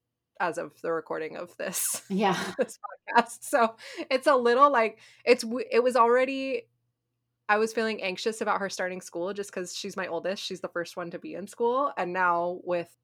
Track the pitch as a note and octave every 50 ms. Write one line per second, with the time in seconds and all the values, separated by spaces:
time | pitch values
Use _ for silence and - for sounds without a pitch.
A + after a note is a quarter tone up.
0 | _ _ _ _ _ _ _ - G3 F3 D#3 E3+ D#3+ D3+ - _ - E3 E3 D#3+
1 | D#3 - E3 D#3+ D#3+ D#3 - - F3 F3 - - - F#3 F3 - - - - -
2 | - - G3 F#3 A3 G3 F3+ - G3 G3 - - F3 - - - - - - -
3 | _ - - A#3+ A#3 - - - - - - C4+ A#3 - - - - - - F4
4 | E4 - C4+ C4 - D#4+ C#4+ B3+ A#3+ A#3 A#3+ B3 C#4+ C#4+ C#4 A#3+ A3+ G#3+ - -
5 | - - _ _ - - A#3+ A#3+ A#3+ A3+ A3+ B3+ A3 - - A3+ B3 B3+ A#3+ B3+
6 | A#3 A#3 A#3+ B3+ C4 C4 C4+ C4+ C4+ C4+ - - - _ _ _ _ _ _ _
7 | _ _ _ _ _ _ _ _ _ - G#3 G#3+ A3 A3 A3 A#3+ A3 A3 A3 -
8 | - F#3+ F#3 - - A#3 A3 - A3+ G#3 F#3+ - G3 F#3 - - F#3+ F3+ F#3 F#3
9 | - - - E3+ E3+ F#3+ G#3 G3+ G3 - - G3 F3+ F3 - - - G3+ F3+ G3
10 | F#3 - E3 E3 D#3 F3 G3 G#3 - - F#3+ E3+ - F3 - F3 E3+ - - F#3
11 | F3 E3+ E3+ E3 - D#3 D#3 E3+ F#3+ - - - A#3 A#3 B3 C4 C#4+ C4+ - -
12 | F#3 F3 F3+ F#3 F3+ F3 F3 E3+ E3+ F3 F3+ F3+ - F3 F3 F3 E3 - _ _